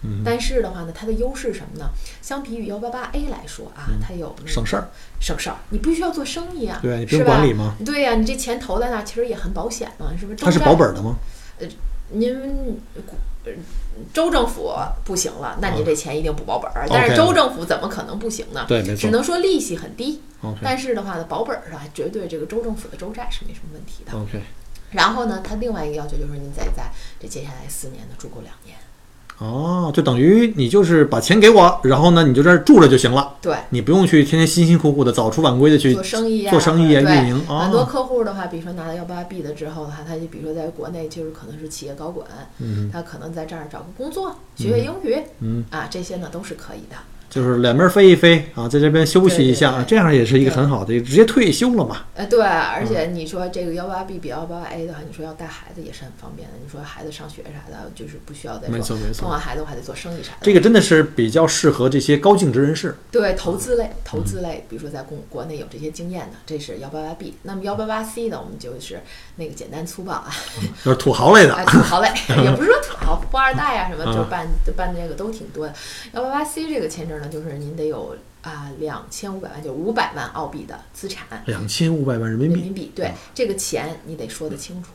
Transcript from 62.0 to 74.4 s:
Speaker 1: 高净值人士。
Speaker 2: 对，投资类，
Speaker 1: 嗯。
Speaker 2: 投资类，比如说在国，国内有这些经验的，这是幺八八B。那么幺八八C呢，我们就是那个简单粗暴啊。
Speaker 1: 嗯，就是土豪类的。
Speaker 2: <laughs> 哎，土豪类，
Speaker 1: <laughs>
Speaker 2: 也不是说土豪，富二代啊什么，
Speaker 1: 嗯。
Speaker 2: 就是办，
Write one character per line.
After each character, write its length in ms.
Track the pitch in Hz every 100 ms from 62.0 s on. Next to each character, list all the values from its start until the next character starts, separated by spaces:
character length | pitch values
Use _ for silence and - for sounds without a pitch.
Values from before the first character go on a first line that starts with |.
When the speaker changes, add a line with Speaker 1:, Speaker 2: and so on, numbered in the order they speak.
| 139 147
Speaker 1:
高 220 | 170 202
净 160 | 175
值 80 | 120
人 120 | 143
士。 220 | 156 170 - -
Speaker 2:
对， 220 | 233 202
投 240 | - - 196
资 180 | 247 240
类， 80 |
Speaker 1:
嗯。 120 | 214 - -
Speaker 2:
投 160 | 214
资 180 | - 190
类， 260 | 175 160 -
比 60 | 113
如 40 |
说 80 | 143
在 120 | 135
国， 160 | 131 147 -
国 140 | 143
内 140 | 135 151
有 80 | -
这 80 | -
些 140 | 151
经 200 | 151 170
验 100 | 180 120
的， 60 | - -
这 120 | 156
是 200 | 147 104
幺 100 | 135
八 140 | 151
八 140 | 156 170
B。 180 | - -
那 120 | -
么 100 | 196
幺 120 | 190 208
八 100 | 220
八 160 | 220
C 280 | 220 233 226
呢， 100 | 151
我 80 | 110
们 80 | 98
就 220 | 123 123
是 220 | - 90 92 - - -
那 100 | 160
个 80 |
简 160 | - -
单 160 | 147 170
粗 180 | -
暴 100 | 180
啊。 180 | 151 - - - -
Speaker 1:
嗯， 80 | 98 - -
就 60 |
是 40 | 127
土 160 | -
豪 220 | 120 123
类 120 | 220 160
的。 80 | 127
Speaker 2:
<laughs> 0 |
哎， 100 | 185
土 140 | -
豪 200 | - 180
类， 80 | 208 - -
Speaker 1:
<laughs> 120 | 135
Speaker 2:
也 100 | 131
不 120 | 135
是 60 | 330
说 60 | 494
土 140 | - - -
豪， 160 | - -
富 80 | 262
二 160 | 262
代 260 | 262 294 233
啊 100 | 180
什 80 | 160
么， 80 | 156
Speaker 1:
嗯。 80 |
Speaker 2:
就 100 | 113
是 60 | 202
办， 180 | 180